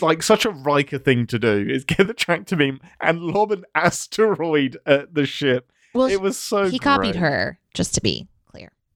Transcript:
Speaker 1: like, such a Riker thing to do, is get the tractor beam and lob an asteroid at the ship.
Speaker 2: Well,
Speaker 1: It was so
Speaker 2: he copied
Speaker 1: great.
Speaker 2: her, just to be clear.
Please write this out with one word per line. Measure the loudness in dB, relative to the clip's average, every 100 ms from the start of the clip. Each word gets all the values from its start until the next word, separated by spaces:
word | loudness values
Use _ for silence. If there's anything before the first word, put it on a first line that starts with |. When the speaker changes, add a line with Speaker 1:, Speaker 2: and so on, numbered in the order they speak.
Speaker 1:
like, | 0 2
such | 2 2 2
a |
Riker | -2 0 0 0 -2
thing | 0 2 0
to | 0
do, | 2 2 0
is | -4
get | -2 2 2
the |
tractor | 0 -4 -4 -2 0
beam | 0 -2 -12 -4
and | -2 0
lob | 0 0 0
an | -2 -4 0
asteroid | 0 -2 -6 0 0 0 0 0 0 -2 0
at | 0 0
the | -2 -2
ship. | 0 0 0 -2 _ _
Speaker 2:
Well, | 0 0
Speaker 1:
It | 2
was | -2 -4
so | -2 0 0
Speaker 2:
he | 0
copied | 0 2 0
Speaker 1:
great. | 0
Speaker 2:
her, | 0 0 -4 -8 _
just | -6 -2 0
to |
be | 0 -2 -6 _ _
clear. | -20 -20 _ _